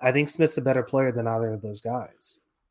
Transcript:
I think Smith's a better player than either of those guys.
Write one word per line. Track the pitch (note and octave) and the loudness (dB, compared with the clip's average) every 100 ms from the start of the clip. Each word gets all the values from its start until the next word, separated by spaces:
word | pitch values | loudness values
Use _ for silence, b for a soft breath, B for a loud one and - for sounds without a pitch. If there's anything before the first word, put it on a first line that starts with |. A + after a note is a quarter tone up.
I | B2+ | 2
think | C3+ D3 | 2 0
Smith's | - D#3 - | 2 2 2
a | |
better | C3 C3 | 2 0
player | A#2+ C3+ C3+ | 2 2 2
than | A#2+ A#2 | 0 -2
either | A2+ A2+ | 0 -2
of | G#2+ | -4
those | G#2+ G2+ | -8 -8
guys. | A#2 B2 A#2 _ - - _ _ _ | -6 -6 -8 _ -18 -18 _ _ _